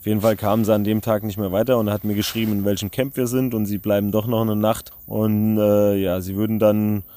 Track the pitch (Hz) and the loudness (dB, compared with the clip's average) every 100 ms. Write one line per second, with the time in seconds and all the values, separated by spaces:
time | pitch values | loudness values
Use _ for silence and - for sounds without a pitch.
0 | 107 107 110 104 107 110 107 107 104 107 | -4 0 0 0 0 2 2 2 2 0
1 | 117 107 107 98 101 95 117 123 104 104 | 0 -2 -2 -6 -2 0 2 2 0 -2
2 | 107 104 104 113 110 101 101 98 98 - | -2 -2 -2 -2 -2 0 0 -2 -4 -4
3 | 135 135 123 127 131 117 101 101 104 101 | -4 -2 -2 -2 -2 -2 -4 -4 0 0
4 | 104 107 110 113 110 107 107 113 - - | 0 0 0 0 0 0 0 -2 -6 -20
5 | - 110 107 107 107 107 104 104 104 101 | -8 -2 0 2 2 2 4 4 4 2
6 | 95 92 92 98 110 110 107 107 107 104 | 0 -2 -4 -4 -2 2 4 4 2 -2
7 | - | -6